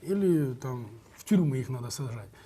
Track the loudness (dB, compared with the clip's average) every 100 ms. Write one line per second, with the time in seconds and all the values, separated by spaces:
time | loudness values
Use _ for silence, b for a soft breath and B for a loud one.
0 | -4 2 4 4 2 -2 -6 -8 -10 -16
1 | -20 -20 2 4 4 0 -2 -6 -8 -8
2 | -8 -10 -12 B